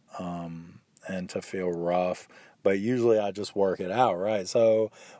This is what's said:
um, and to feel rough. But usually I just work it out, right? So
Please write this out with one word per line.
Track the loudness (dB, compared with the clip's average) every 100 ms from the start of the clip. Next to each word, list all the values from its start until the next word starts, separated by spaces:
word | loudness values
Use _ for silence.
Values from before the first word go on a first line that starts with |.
| _ -10
um, | -8 -8 -10 -12 -16 -20 _ -16 -8
and | -8 -6
to | -8
feel | -8 -4 -4
rough. | -2 0 0 0 -4 -10 -20 -20 _
But | 0 0
usually | 0 2 4 4
I | 2
just | -4 -4
work | 0 2 0
it | -2
out, | 2 2 2
right? | 0 -2 0
So | 4 6 4 0 -6 -20